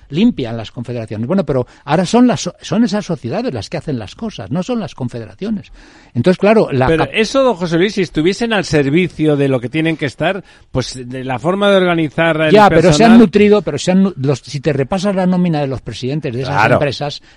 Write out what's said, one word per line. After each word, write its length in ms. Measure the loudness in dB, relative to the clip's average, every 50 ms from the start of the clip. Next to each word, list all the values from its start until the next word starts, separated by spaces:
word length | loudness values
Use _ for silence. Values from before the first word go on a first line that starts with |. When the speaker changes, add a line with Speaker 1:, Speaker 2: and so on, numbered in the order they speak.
| -18 -8
Speaker 1:
limpia 400 | -2 2 2 2 2 0 -6 -8
en 80 | -6 -8
las 140 | -10 -12
confederaciones. 560 | -12 -14 -10 -8 -8 -8 -8 -8 -6 -6 -4 -2
Bueno, 180 | -2 -2 0
pero 220 | 0 -2 -2 -2 _ -8 _ -6
ahora 200 | -2 0 0 0
son 220 | 2 2 4 4 4
las, 220 | 2 0 -4 -10 -12 _
son 220 | -10 -6 -2 0 0
esas 220 | 0 -2 -4 -4
sociedades 480 | -6 -8 -8 -6 -6 -6 -6 -6 -6 -6
las 160 | -8 -10 -8
que 80 | -10 -10
hacen 220 | -6 -6 -8 -8
las 160 | -8 -12 -14
cosas, 340 | -12 -12 -12 -10 -12 -10 -6
no 120 | -6 -6 -4
son 160 | -4 -4 -6
las 160 | -6 -8 -10
confederaciones. 760 | -8 -10 -8 -8 -10 -14 -14 -14 -10 -8 -6 -6 -6 -8 -14 -20 -20 -20 -20 -20 -20 -20 _ -4
Entonces, 240 | 0 2 2 2 4
claro, 340 | 4 4 4 4 2 2
la 160 | 0 0 2 2
Speaker 2:
Pero 180 | 2 0 0
Speaker 1:
cap- 80 | -2 0
Speaker 2:
eso, 300 | -2 -2 0 0 2 2
don 120 | 2 2
José 220 | 0 -4 -2 0 0
Luis, 160 | 0 0 0
si 80 | -2
estuviesen 520 | -4 -2 -2 0 0 0 0 0 -2 -2 -2
al 100 | -2 -2
servicio 680 | 0 0 2 2 2 2 2 0 0 -2 -2 0 0 2
de 120 | 2 2 0
lo 100 | 0 0
que 100 | -2 -4
tienen 280 | -4 -2 -2 -2 -2 -2
que 80 | -4
estar, 380 | -8 -6 -4 -4 -4 -4 -4 -8 _ -20 _ _ _
pues 260 | -6 -6 -6 -6 -8 -14 -14 -12
de 140 | -12 -10 -8
la 140 | -6 -6 -4
forma 300 | -2 -2 -2 0 2 2
de 80 | 2 4
organizar 640 | 2 2 0 0 -2 -2 -2 0 0 0 0 0
el 100 | 2 4 6
Speaker 1:
Ya, 160 | 6 6 6
pero 120 | 6 6
se 60 | 4 4
han 40 | 4
Speaker 2:
personal 260 | 6 6 8 8 8
Speaker 1:
nutrido, 420 | 8 6 6 4 4 6 4 2
pero 160 | 2 -2 -6 -4
se 140 | -2 0
han 120 | 2 2 2
nu-, 100 | 0 -2 -2
los, 220 | -2 -2 -2 -2
si 200 | -4 -10 -10 -4
te 100 | -2 -2 -2
repasas 420 | -2 -2 -2 -4 -4 -2 -2 -2
la 100 | 0 0
nómina 340 | 0 0 0 0 0 0 -2
de 60 | -2 -4
los 140 | -6 -8
presidentes 520 | -10 -12 -12 -8 -6 -6 -6 -4 -6 -6 -6
de 80 | -6 -6
esas 120 | -4 0
Speaker 2:
Claro. 200 | 2 2 4 4
Speaker 1:
empresas, 460 | 2 0 -2 -4 -6 -8 -8 -10 -12 _ _ _